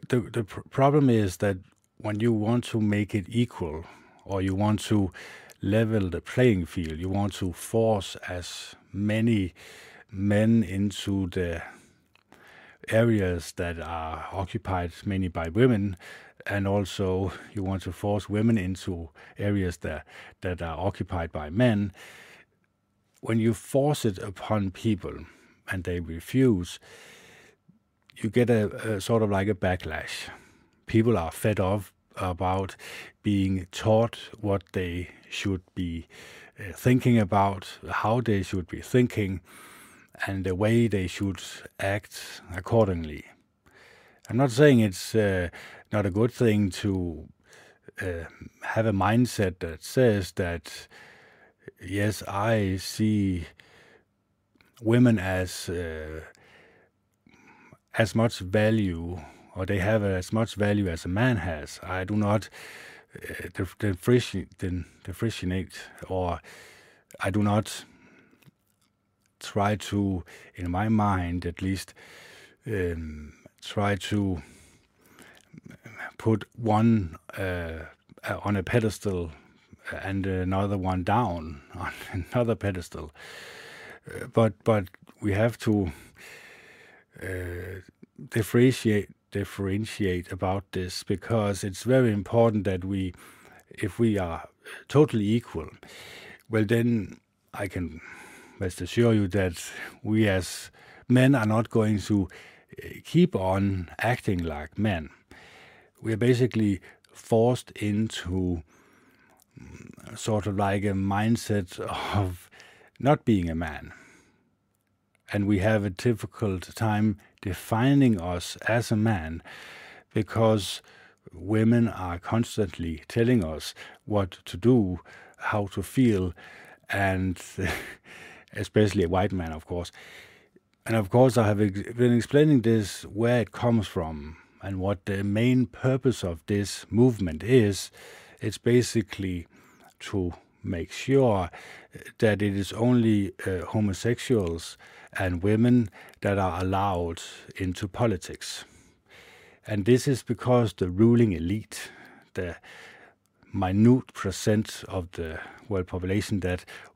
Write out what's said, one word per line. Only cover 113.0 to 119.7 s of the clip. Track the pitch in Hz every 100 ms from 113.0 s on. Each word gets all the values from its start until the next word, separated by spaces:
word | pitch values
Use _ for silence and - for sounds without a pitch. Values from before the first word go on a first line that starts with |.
| 127 151 -
being | 101 85
a | 82
man. | 80 71 - - - _ _ _ _ _ _ _ _ _ _ _ -
And | 104 98
we | 101
have | 101 110
a | 101
difficult | 92 123 110 - - 107 92 - -
time | 110 104 107 101 - _
defining | 101 87 - 110 131 143 131 101
us | - 87 - - -
as | 117 -
a | 107
man, | 110 98 78 82 - - -